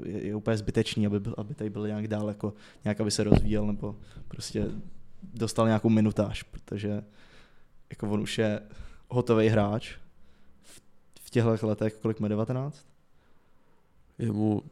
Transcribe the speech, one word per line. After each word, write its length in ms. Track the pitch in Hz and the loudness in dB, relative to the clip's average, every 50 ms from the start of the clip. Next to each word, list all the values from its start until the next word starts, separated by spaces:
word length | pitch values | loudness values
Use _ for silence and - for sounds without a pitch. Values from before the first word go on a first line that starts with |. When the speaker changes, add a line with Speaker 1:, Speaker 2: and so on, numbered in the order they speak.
| - | -8
Speaker 1:
je, 200 | - 90 104 - 101 | -6 -6 -6 -4 -4
je 80 | 104 | -4
úplně 220 | 107 107 - 113 107 | -2 0 0 0 0
zbytečný, 480 | 104 - - 113 110 - - - 107 104 | 0 0 2 0 0 2 2 0 2 2
aby 120 | 101 104 | 2 0
byl, 160 | 101 113 113 - | 0 -2 -6 -6
aby 180 | 107 101 151 | -8 -8 -8
tady 140 | - 107 107 | -6 -6 -6
byl 180 | 101 101 107 104 | -4 -4 -4 -4
nějak 200 | 107 107 107 107 | -4 -4 -4 -2
dál, 200 | 107 107 107 107 | -2 -2 -2 -2
jako 260 | 101 104 - 107 101 - - - - - - | -4 -4 -4 -6 -6 -8 -14 -20 -14 -6 -2
nějak, 180 | 107 104 - | -2 0 0
aby 100 | 110 104 | 0 0
se 120 | 104 - 107 | 2 2 4
rozvíjel, 420 | 104 101 - - - 107 104 104 | 6 6 6 6 6 2 2 2
nebo 300 | 104 104 101 - 104 104 - - - - - - - | 0 -2 -2 -4 -8 -8 -10 -14 -18 -16 -14 -14 -12
prostě 380 | - - 113 - - 107 104 107 107 107 - - - - - - - - - | -10 -10 -8 -6 -4 -2 -2 -2 -4 -6 -8 -10 -12 -12 -14 -14 -16 -16 -14
dostal 420 | - - 117 113 107 - - 113 | -12 -8 -4 -4 -2 2 2 4
nějakou 240 | 113 110 107 - 117 | 4 4 4 6 6
minutáž, 540 | 110 110 107 107 101 - 104 101 107 - - | 6 6 6 4 4 2 0 0 -2 -8 -10
protože 600 | - - - - - - 101 104 101 104 104 104 - - - - - - - - - - - - - - - - - | -12 -14 -16 -12 -8 -8 -4 -4 -2 -4 -4 -6 -10 -16 -20 -20 -20 -20 -20 -20 -20 -20 -20 -20 -20 -20 -20 -20 -18
jako 200 | - - - 104 | -12 -8 -4 -2
on 100 | 104 104 | -2 -2
už 160 | 104 92 - - | -2 -2 0 0
je 240 | 113 107 104 104 - - - - - - - - - - | 0 2 0 -2 -6 -10 -16 -16 -16 -16 -16 -18 -12 -4
hotovej 400 | - 123 120 - 117 107 110 110 | -2 0 2 4 4 6 6 6
hráč 460 | 107 110 101 101 104 113 - - - - - - - - - - - - - - - - - | 6 4 4 2 0 -2 -4 -8 -14 -16 -18 -20 -20 -20 -20 -20 -20 -20 -20 -20 -20 -20 -20
v, 180 | - - - - - - - - _ - - | -20 -20 -20 -20 -20 -20 -20 -20 _ -20 -20
v 80 | - - | -10 -2
těchto 280 | - 123 113 117 113 107 - 110 | 0 2 4 4 2 2 2 0
letech, 260 | 107 - 110 110 - - | 0 0 0 -2 -2 -2
kolik 180 | - 110 110 - | -2 -2 -2 0
má, 80 | 107 104 | -2 -2
devatenáct? 580 | 104 104 113 - 127 127 131 143 151 - - - _ _ _ _ - _ _ - - - _ _ - - _ _ _ _ _ _ _ _ - _ _ - | 0 0 -2 -2 -2 -4 -6 -6 -10 -14 -18 -20 _ _ _ _ -20 _ _ -20 -20 -20 _ _ -20 -20 _ _ _ _ _ _ _ _ -20 _ _ -6
Speaker 2:
Je 140 | 131 117 | -4 -2
mu 300 | 104 104 107 107 104 104 - 156 | 0 2 2 2 2 0 -2 -6